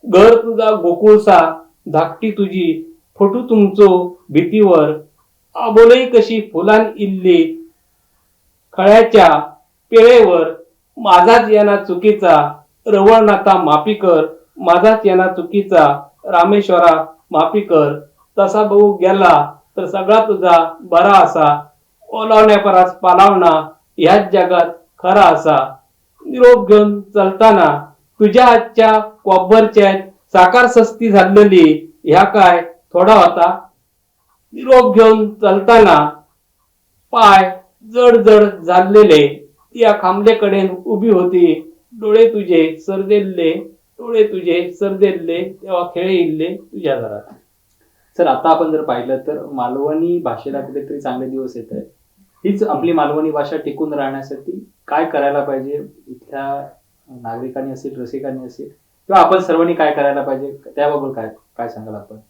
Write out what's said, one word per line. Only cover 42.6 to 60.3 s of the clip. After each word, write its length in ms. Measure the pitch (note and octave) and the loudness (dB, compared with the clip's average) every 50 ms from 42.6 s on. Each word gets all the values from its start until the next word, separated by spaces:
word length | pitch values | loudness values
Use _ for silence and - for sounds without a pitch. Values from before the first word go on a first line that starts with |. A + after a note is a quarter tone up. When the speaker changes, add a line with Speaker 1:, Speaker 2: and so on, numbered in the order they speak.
| D#3+ D#3+ D#3+ | -2 -2 -6
Speaker 1:
सरदेलले, 760 | - - - F#3+ G3 G3 F#3+ G#3 G3+ F#3+ F#3+ F#3 E3+ E3 D#3+ E3 E3 E3 - _ _ _ _ _ - | -12 -12 -10 -8 -8 -4 -2 -2 -2 -2 -6 -8 -4 -4 -4 -6 -6 -12 -16 _ _ _ _ _ -20
डोळे 240 | A#3+ A#3 A#3 A3 G#3+ | -12 -6 -2 -2 -2
तुझे 480 | G#3 G3 F#3 E3+ F3 E3 F3 F3 F3+ | -2 -4 -8 -6 -4 -4 -4 -6 -8
सरदेलले, 840 | - - G3+ G3 F#3+ F#3 G3+ F#3+ F#3 E3+ E3 E3 E3+ F3 G3 G3 - _ | -10 -10 -8 -8 -4 -2 -2 -2 -2 -6 -8 -8 -8 -8 -10 -12 -14 _
तेव्हा 220 | - F#3+ F#3 F3 F3 | -12 -8 -8 -6 -8
खेळे 300 | F3 - E3+ F3+ F#3 F#3+ | -8 -10 -8 -6 -4 -4
इल्ले 420 | F3 E3+ D#3 D#3 D#3 D#3+ F3+ F#3+ | -4 -4 -4 -6 -8 -8 -10 -10
तुझ्या 400 | - - _ - G3+ F3 A3 C4 | -14 -18 _ -18 -10 -8 -6 -6
घरात. 380 | - A2+ G#2 G#2 - - _ - _ _ _ _ _ _ _ _ _ _ _ _ _ _ _ _ | -6 -8 -12 -14 -16 -18 _ -20 _ _ _ _ _ _ _ _ _ _ _ _ _ _ _ _
Speaker 2:
सर, 100 | - F3 | -6 -4
आता 220 | D3 B2+ B2+ - E3 | -4 -4 -4 -2 -2
आपण 220 | D#3+ D#3+ E3 D#3 | -2 -2 -2 -4
जर 100 | D#3 D#3 | -6 -6
पाहिलं 360 | - D3 A#2+ A#2 B2 C3 C3 | -6 -8 -8 -8 -8 -8 -10
तर 280 | C3 - D3+ D3+ D3+ - - | -10 -10 -12 -12 -12 -14 -14
मालवणी 680 | C#3+ B2+ B2 B2 B2+ C#3 C#3+ D3+ D3+ D#3+ E3+ F3 F3 E3+ | -12 -10 -10 -8 -8 -8 -8 -6 -6 -6 -6 -6 -6 -6
भाषेला 420 | - B2 A#2 - - C#3 C3+ C#3 | -8 -10 -12 -10 -12 -12 -12 -12
कुठेतरी 400 | C3+ C3+ B2+ C#3+ C#3+ - D3+ C#3 | -14 -12 -14 -14 -14 -12 -16 -14
चांगले 280 | - C3 B2 B2+ C3 C3 | -12 -12 -12 -10 -12 -12
दिवस 280 | C3 C3 C3 B2 - | -12 -12 -12 -14 -16
येत 80 | A#2+ A2 _ | -18 -18 _
आहेत. 140 | - - - _ _ _ _ _ _ _ _ _ _ _ - | -16 -18 -18 _ _ _ _ _ _ _ _ _ _ _ -8
हीच 180 | G3+ G3 G3 G#3+ | -8 -6 -6 -6
आपली 280 | - D3+ C3+ E3 F3 | -6 -6 -6 -6 -6
मालवणी 400 | E3 D#3 D3 C#3+ D3 D3+ D#3 D#3 | -4 -4 -4 -4 -4 -6 -6 -6
भाषा 260 | D3+ D3 C#3 D3 D#3+ | -6 -8 -8 -8 -10
टिकून 360 | D3 - C#3+ C#3 - D#3+ D3+ D3 | -10 -10 -12 -10 -10 -10 -10 -8
राहण्यासाठी 800 | C#3+ C3+ C3+ C3+ C3+ C3 - C#3+ - - - F#3 G3+ - _ _ _ _ | -8 -8 -10 -10 -14 -16 -16 -18 -18 -16 -16 -16 -16 -20 _ _ _ _
काय 180 | - D3 D3+ E3 | -8 -6 -6 -6
करायला 380 | D#3+ - C#3+ C#3 C#3+ C#3+ C#3+ C#3 | -4 -6 -6 -4 -4 -4 -6 -6
पाहिजे, 400 | C#3 C3+ C3 C3 C#3 D3 D3 - - _ _ _ | -6 -8 -10 -10 -10 -12 -12 -14 -16 _ _ _
इथल्या 600 | - B2+ _ _ _ C#3+ C3+ C#3 C#3 C#3 C#3 C#3 - _ _ _ _ _ _ _ D3 | -20 -20 _ _ _ -16 -14 -12 -12 -12 -12 -14 -18 _ _ _ _ _ _ _ _
नागरिकांनी 600 | C3 A#2+ A#2+ A2+ A#2 A#2 B2+ B2+ B2+ C3+ C3+ C3+ | -20 -20 -16 -16 -14 -14 -14 -14 -14 -14 -14 -14
असतील, 300 | C3 - - C3+ B2 B2+ | -16 -14 -16 -16 -16 -16
रसिकांनी 440 | B2 A#2+ - C3+ C3+ C3+ C3 C3 B2+ | -16 -14 -14 -14 -14 -14 -14 -14 -18
असतील, 240 | A#2+ _ - - - _ _ _ _ _ _ _ | -20 _ -20 -20 -20 _ _ _ _ _ _ _
किंवा 140 | - G3 F#3 | -2 -2 0
आपण 180 | - - F#3+ F#3 | 0 0 -2 -4
सर्वांनी 340 | F#3 - E3 E3 E3+ E3+ E3 | -2 -4 -2 -2 -2 -2 -2
काय 180 | D#3+ D#3 D3 | -2 -4 -4
करायला 320 | D3 D3+ C#3+ C#3+ C#3 C#3 C3 | -2 -4 -4 -4 -4 -4 -6
पाहिजे, 340 | C#3 | -8